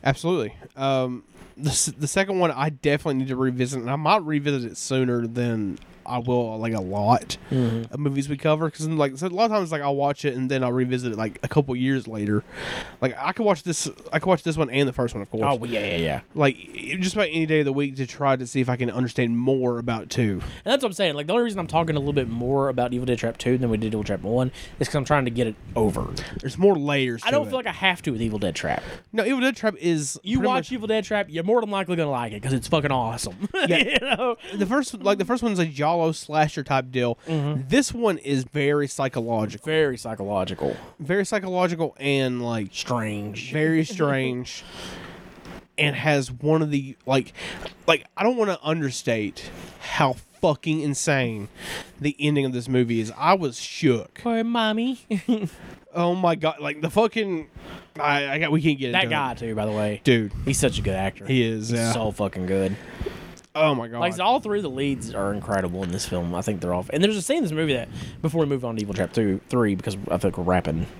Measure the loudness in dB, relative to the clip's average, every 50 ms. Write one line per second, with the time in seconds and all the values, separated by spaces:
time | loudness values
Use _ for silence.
0 | 2 2 0 2 0 0 0 0 0 -4 -6 -14 -20 -18 _ -2 0 2 2 2
1 | 0 0 -4 -8 -12 _ -20 -20 -20 -20 -14 -4 -2 0 0 0 0 -2 -2 -4
2 | -4 0 2 0 2 2 2 2 2 2 2 0 -2 -2 -2 0 2 2 2 2
3 | 0 0 0 0 -2 -2 0 2 2 2 2 0 -2 -2 -2 -4 -2 -2 -4 0
4 | 2 4 4 4 2 0 -2 0 0 0 0 0 -2 -6 -8 -10 -4 0 2 2
5 | 2 2 2 0 -2 -2 -2 -2 0 0 0 0 -2 -2 -4 -8 -12 -20 -20 -16
6 | -8 -4 -4 -2 0 2 2 2 2 0 -4 -4 -4 -2 -2 -2 -2 -2 -2 2
7 | 4 4 4 4 4 -4 -10 -10 -6 -2 0 2 2 2 0 -2 -4 -6 -6 -2
8 | -2 0 0 0 -2 -2 -6 -2 2 2 2 2 0 -4 -2 -4 -4 -2 2 2
9 | 2 0 0 -4 -6 -4 2 2 2 4 4 0 0 0 -4 -2 0 0 0 2
10 | 2 0 0 0 -2 -2 0 0 0 0 2 2 2 2 2 2 2 2 0 0
11 | 0 -2 -2 -2 -4 -4 -4 -6 -8 2 2 2 2 2 -2 0 2 2 2 0
12 | -2 -6 -6 -2 0 2 2 2 0 -2 -14 -12 -10 -8 -8 -8 -10 -12 -6 -2
13 | -2 -2 -2 -2 -4 -4 -2 2 2 2 2 2 0 -4 -4 -2 -4 -6 -8 -10
14 | -10 -4 -4 0 4 4 2 4 2 -2 0 0 0 2 4 2 2 2 2 0
15 | -2 -2 -2 -6 -8 -4 -2 0 2 2 2 0 -2 -2 -2 -2 -2 0 0 0
16 | 0 0 0 -2 -6 _ 0 2 2 2 2 0 -12 -16 -14 -12 -8 -6 -2 0
17 | 0 0 2 0 0 2 2 0 2 4 4 4 4 4 2 2 0 -2 -2 -4
18 | -6 -6 -4 0 2 2 2 2 0 -2 0 0 2 2 2 0 0 -2 0 0
19 | -2 0 0 0 0 2 2 2 2 2 2 2 2 0 0 -2 -2 -4 -4 -4
20 | -6 -4 0 2 2 2 2 -2 -6 -8 -12 -8 0 0 0 2 2 -2 0 0
21 | 0 0 0 -2 -2 0 2 2 2 0 -2 -4 -4 0 2 2 2 2 0 0
22 | 0 2 0 0 0 0 -2 -2 0 2 2 2 2 2 2 0 0 0 0 -2
23 | 0 0 0 0 0 -4 -4 -2 2 2 2 4 4 2 2 2 0 0 -2 -2
24 | -2 -2 -4 -2 0 0 2 2 2 0 -2 -8 -16 -16 -4 -4 -2 0 0 -2
25 | 2 2 2 2 2 2 0 0 0 0 -2 -6 -14 -4 2 2 2 4 2 0
26 | -4 -4 -6 -8 -8 -8 -10 -8 -8 -8 0 4 6 6 6 6 2 0 2 2
27 | 2 0 0 -2 0 2 2 2 0 0 -4 -4 -4 -4 -4 2 2 2 2 2
28 | -2 -2 0 0 0 0 0 0 -2 -2 -2 -2 -2 -2 -2 -2 -4 -10 -14 -16
29 | -16 _ -2 0 0 2 2 2 2 0 0 0 -2 -2 -2 0 0 2 2 2
30 | 0 -4 -8 -8 -4 -2 0 2 2 2 2 0 -2 -4 -6 -6 -2 0 0 0
31 | 0 0 -2 -2 -2 -2 -4 -4 0 2 2 2 2 0 -2 -2 0 0 0 0
32 | 2 0 0 -2 -2 -4 -6 -6 -2 0 0 0 2 2 2 2 2 2 0 0
33 | 0 -2 -2 -4 -6 -8 -6 -6 -8 -4 0 0 2 4 4 4 4 2 2 0
34 | 0 0 -2 0 0 -2 -2 -4 -8 -10 -2 -2 0 2 2 0 0 0 -6 -2
35 | 2 2 2 2 2 0 0 0 0 0 2 2 0 0 0 0 2 2 2 4
36 | 2 2 0 -2 -8 -2 2 2 2 4 2 -6 -2 0 0 0 0 0 -2 0
37 | 0 0 0 -4 -4 -2 -2 0 0 0 -2 -2 0 4 4 4 4 2 -2 0
38 | 0 0 0 0 -2 0 0 0 -2 -2 -2 0 2 2 2 2 0 -2 -2 -4
39 | -4 -2 -2 -4 -2 0 0 0 0 -2 -6 -8 -6 0 2 2 2 2 0 -4
40 | -6 -8 -6 -6 -4 0 0 0 0 0 -2 -2 -2 -2 -2 -4 -10 -18 -16 -12
41 | -4 0 0 0 0 0 -2 -2 -2 -2 0 2 2 2 2 0 -2 -4 -4 -4
42 | 0 0 2 2 2 0 -2 -2 -2 -2 -2 -4 -4 -6 -8 -10 -4 -2 -2 -2
43 | -2 -2 -4 -6 -6 -8 -8 -10 -10 -4 -2 0 2 2 2 2 0 0 -2 0
44 | 0 2 2 0 0 -2 -4 -6 -8 -10 -12 -14 -16 -16 -16 -14 -12 -12 -12 -14
45 | -14 -16 -16 -18 -20 -20 -20 -20 -18 -18 -18 -18 -18 _ _ 0 0 0 0 0
46 | 0 2 2 2 0 -4 -8 -4 0 2 2 2 2 0 0 -2 -4 -6 -14 _
47 | _ 2 2 2 0 -2 -12 -12 -12 -12 -10 -10 -12 -14 -16 -4 2 2 2 2
48 | 0 -10 _ 0 2 2 2 2 0 0 0 -2 -2 -2 0 0 0 -2 -4 -4
49 | -2 0 0 0 0 -4 -6 -8 -14 -14 -14 -14 -16 -18 -18 -14 -10 -6 0 2
50 | 2 2 2 -2 -8 _ _ 0 2 2 2 2 0 -2 -2 0 0 -2 -2 -2
51 | 0 2 2 2 2 0 -2 -6 -10 -12 -14 -14 -12 -10 -10 -10 -12 -14 -12 -4
52 | -4 -4 -2 0 0 2 2 2 2 0 -2 -4 -4 2 2 2 4 4 2 0
53 | -2 -4 -6 0 4 4 4 4 2 -4 -6 -6 -12 -10 -6 2 4 4 4 4
54 | -2 -10 _ -6 -4 -2 0 0 0 0 0 0 0 0 0 0 0 -2 -4 -6
55 | -4 _ -4 -4 2 0 0 0 0 -6 -6 -10 -18 -18 -18 -20 _ -8 -2 0
56 | 2 2 2 2 2 2 2 2 0 -2 -2 -2 -6 -6 -4 -4 -4 2 4 4
57 | 4 4 2 0 0 0 -2 -4 -6 -10 _ -18 -16 -14 -16 -16 -18 _ _ -2
58 | 2 2 2 2 2 0 0 0 2 2 2 4 4 2 2 2 -2 0 2 2
59 | 2 2 0 0 0 -2 -4 -6 -6 -4 -2 -2 0 0 0 0 0 -2 -2 2
60 | _ 6 6 6 6 0 -4 -4 -2 -2 0 2 2 2 2 0 -2 0 0 0
61 | 0 -2 -2 -6 -2 0 2 2 4 2 0 -4 -2 -2 0 0 2 0 0 0
62 | -2 -2 -2 -2 -2 -2 -2 -4 -2 0 2 2 2 0 -2 -4 -10 -16 -10 -8
63 | -8 -8 -8 -10 -16 -16 -18 -20 -20 _ _ 2 4 4 4 2 -2 -4 -4 -2
64 | -2 -2 0 2 2 4 2 2 0 0 -2 -2 -2 -2 -2 -2 0 0 -2 -2
65 | -6 -8 -4 -2 -2 -2 -2 -4 -2 0 0 0 0 0 -2 -4 -4 -4 -4 -4
66 | -4 -4 -4 -2 -2 -2 -2 -2 -2 -2 -4 -2 -2 -2 -2 -2 -2 -2 0 2
67 | 2 2 2 -2 -2 0 0 0 0 -2 -2 -2 0 0 0 -2 -2 -8 -10 -10
68 | -10 -10 -10 -4 -4 -2 0 0 0 0 0 -2 -2 -4 -4 -4 -4 -2 -2 -2
69 | -2 0 0 2 2 2 2 0 -2 -2 2 2 4 4 2 0 -2 -6 -6 -6
70 | -2 -2 0 2 2 0 0 0 2 4 4 4 2 0 -2 -2 -4 -6 -8